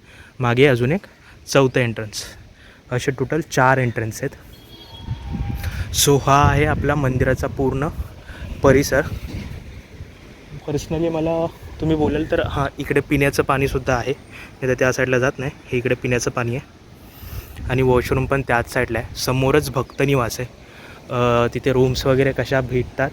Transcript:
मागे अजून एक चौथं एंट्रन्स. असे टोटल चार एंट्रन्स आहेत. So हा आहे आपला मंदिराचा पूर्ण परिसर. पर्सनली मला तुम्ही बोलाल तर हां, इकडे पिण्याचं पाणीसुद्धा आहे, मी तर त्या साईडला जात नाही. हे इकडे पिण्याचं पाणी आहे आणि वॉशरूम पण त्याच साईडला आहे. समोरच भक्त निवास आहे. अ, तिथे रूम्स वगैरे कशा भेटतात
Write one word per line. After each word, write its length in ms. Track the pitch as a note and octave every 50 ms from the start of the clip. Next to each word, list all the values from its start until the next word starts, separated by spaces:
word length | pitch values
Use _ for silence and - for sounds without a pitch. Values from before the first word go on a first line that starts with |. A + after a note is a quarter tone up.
| - - - - - - - -
मागे 260 | B2+ A#2+ A#2+ B2 C3+
अजून 260 | D3 B2+ A#2 A#2+ B2
एक 100 | D#3 G3 - - - - - - - - - -
चौथं 320 | - C#3+ C#3 B2+ - C#3
एंट्रन्स. 440 | B2 A#2 A2 - A2 G#2 - - - - - - - - - - - - - - - -
असे 200 | B2+ B2 - -
टोटल 300 | C3 - C3+ A#2+ D3+ D#3 D#3+ -
चार 260 | - - C3 B2+ C3 C3
एंट्रन्स 460 | B2+ A#2+ A2+ - A2+ A2 A2 - -
आहेत. 120 | F3 - - - - - - - - - - - - - - - - - - - - - - - - - - - - - - - - -
So 240 | - - - C#3+ C#3 -
हा 240 | C#3+ C#3 C#3+ C#3+ C#3+
आहे 160 | C#3 C#3 D3
आपला 300 | D3+ D3 - - C#3 D3
मंदिराचा 520 | D3+ C#3+ C3 B2+ B2+ C3 B2+ C3 - - C3+
पूर्ण 400 | G#2+ - C3+ C3 B2+ C3+ C#3 - - - - - - - - - - - - - - - -
परिसर. 380 | C#3 C3 C3 - - C3 C3+ - - - - - - - - - - - - - - - - - - - - - - - - - - - - - - - C#3+ - -
पर्सनली 420 | D3 C#3+ - - E3+ D#3 E3+ E3+
मला 360 | E3 D#3+ D#3 E3 E3 E3 E3 E3+ - - - - - -
तुम्ही 140 | - D#3+ D#3+
बोलाल 300 | D3+ D3+ C#3+ C#3+ D3+ D#3+ D3+
तर 160 | E3+ E3 D#3+ -
हां, 200 | - D3+ C#3 C3+ - -
इकडे 220 | C#3+ - C#3 C#3+
पिण्याचं 440 | C#3 - D#3 C#3 C#3 C#3 C3+ - D3
पाणीसुद्धा 520 | - C#3+ C3 C#3 C3+ - C#3 B2+ - C3
आहे, 180 | A#2+ A2+ B2 C#3+ - - - - - - - - -
मी 60 | - B2+
तर 60 | B2+
त्या 180 | A#2+ C3+ B2+
साईडला 280 | A#2+ - C3 B2 B2+ B2
जात 120 | A#2+ C3 C#3+ -
नाही. 140 | B2+ C#3 - - - -
हे 60 | - B2+
इकडे 180 | A#2 B2+ B2
पिण्याचं 360 | B2 - C3+ B2 A#2+ - C3+
पाणी 240 | B2 - A#2+ A#2 A#2
आहे 60 | B2+ - - - - - - - - - - - - - - - - - - - - - -
आणि 120 | B2+ B2+
वॉशरूम 440 | C3 B2+ B2+ B2 A#2+ - C3 C3 C3
पण 160 | B2 C#3 C#3
त्याच 320 | C3+ - B2 A#2+ A#2+ - -
साईडला 260 | C3+ B2 A#2 A#2+ A2
आहे. 160 | B2+ - -
समोरच 560 | - - - B2+ C3 C3+ C3 C#3 D3+ C#3+ C#3
भक्त 300 | B2 C3 A#2+ - - -
निवास 380 | D3+ C#3 C#3+ C3+ A#2+ A2 - -
आहे. 100 | B2+ A#2+ - - - - - - - - - - - -
अ, 380 | C#3 B2 A#2+ B2 A#2+ A#2+ A#2+ A#2+ -
तिथे 180 | B2+ - C#3
रूम्स 340 | B2+ B2+ B2+ C3 B2+ - -
वगैरे 260 | C#3 C3 C3 C3+ C3+
कशा 300 | C3 - B2 - C#3+ C3
भेटतात 480 | C3 A#2 B2+ B2+ A#2+ - - - C3+ C#3+